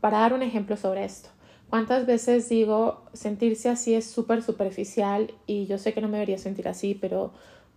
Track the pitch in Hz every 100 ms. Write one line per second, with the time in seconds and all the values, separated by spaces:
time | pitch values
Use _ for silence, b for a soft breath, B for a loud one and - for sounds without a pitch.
0 | 214 214 233 254 247 220 202 208 190 190
1 | 202 - - _ b b - 226 220 262
2 | 247 233 240 240 233 226 214 214 226 -
3 | - - 208 208 233 220 247 240 233 226
4 | 226 233 226 226 226 - 190 190 196 -
5 | 202 202 220 - - 202 196 196 220 220
6 | 214 214 202 190 190 196 185 185 202 196
7 | 185 190 190 B B B B